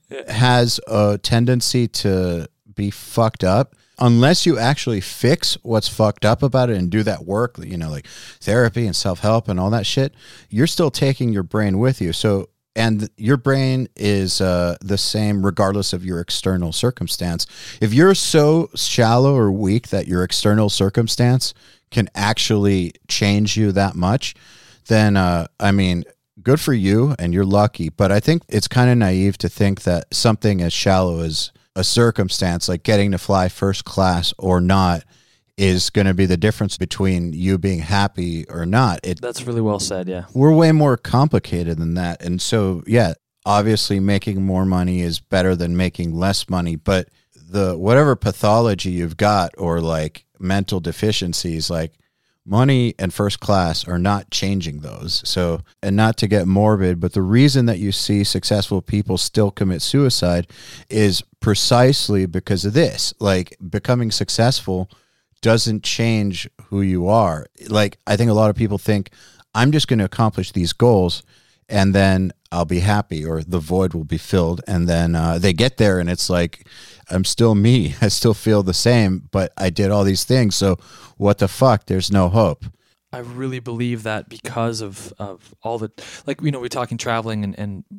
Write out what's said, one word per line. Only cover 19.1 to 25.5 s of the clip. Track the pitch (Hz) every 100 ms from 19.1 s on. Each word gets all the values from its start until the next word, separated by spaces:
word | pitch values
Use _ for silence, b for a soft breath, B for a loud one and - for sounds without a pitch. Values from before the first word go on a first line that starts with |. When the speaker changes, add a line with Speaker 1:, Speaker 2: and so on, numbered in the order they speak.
| 123 135
Speaker 2:
or | 135 104
weak | 98 95 117 -
that | 98 -
your | 90
external | 90 - 104 107 104
circumstance | - 98 120 110 - 123 127 - - b b b
can | 117 95
actually | - 101 110 - 107 101 95 87 - -
change | - 101 104 104 110
you | 104
that | 95 98
much, | 82 90 131 - - b b b b -
then, | 110 107 98
uh, | 90 85 80